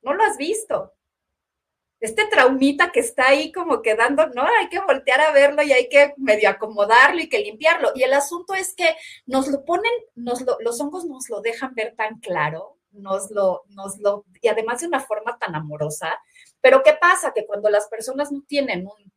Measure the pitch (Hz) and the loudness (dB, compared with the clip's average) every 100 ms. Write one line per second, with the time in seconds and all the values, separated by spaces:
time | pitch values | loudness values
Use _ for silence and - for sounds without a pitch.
0 | 254 359 427 - 302 427 - 196 - _ | -4 0 0 -2 -6 -6 -4 -6 -6 _
1 | _ _ _ _ _ _ _ _ _ _ | _ _ _ _ _ _ _ _ _ _
2 | 220 226 427 403 254 269 277 285 349 240 | -6 -2 0 4 4 4 0 2 2 2
3 | - - 254 285 320 359 339 233 226 220 | -2 0 4 4 0 -8 -4 -2 0 0
4 | 240 277 311 240 302 453 370 349 381 269 | 2 2 0 0 2 2 0 -4 -2 0
5 | 262 262 311 285 285 294 302 254 247 285 | 2 2 4 6 4 2 2 2 4 4
6 | 285 285 262 214 208 202 220 214 202 233 | 4 2 0 4 2 0 -8 -2 4 6
7 | 277 359 311 220 202 220 311 330 254 254 | 6 4 -2 -4 -4 -2 0 2 0 0
8 | 254 277 277 349 359 381 370 - 330 320 | 0 0 -2 -10 -8 -6 -6 -2 -2 -2
9 | - - - 262 277 277 - 370 453 466 | -12 -20 -4 -2 -2 -4 -2 -2 -2 -4
10 | - - 240 240 254 - 233 233 294 359 | -8 -12 -6 -4 -4 -2 -4 -4 -6 -8
11 | 339 262 - 208 220 226 262 240 220 - | -10 -12 -12 -8 -6 -6 -10 -6 -8 -6
12 | 220 226 - 170 151 160 202 _ _ 202 | -8 -6 -6 -4 -4 -6 -14 _ _ -20
13 | 196 196 202 208 190 180 _ 196 196 196 | -6 -6 -4 0 0 -2 _ -16 -16 -2
14 | 202 202 _ _ - 220 226 240 339 285 | -2 -2 _ _ -2 -2 -4 -6 -4 -4
15 | - 208 220 240 202 160 151 151 151 151 | -4 -6 -6 -8 -8 -6 -8 -6 -6 -6
16 | 160 - _ _ _ _ 254 262 269 302 | -8 -8 _ _ _ _ 6 8 6 4
17 | 349 370 285 220 214 202 214 208 208 226 | 4 2 0 -6 -6 -2 0 0 -2 -10
18 | 233 269 294 277 _ 285 262 180 190 208 | -8 -6 -6 -8 _ -4 -2 -6 -8 -18
19 | _ | _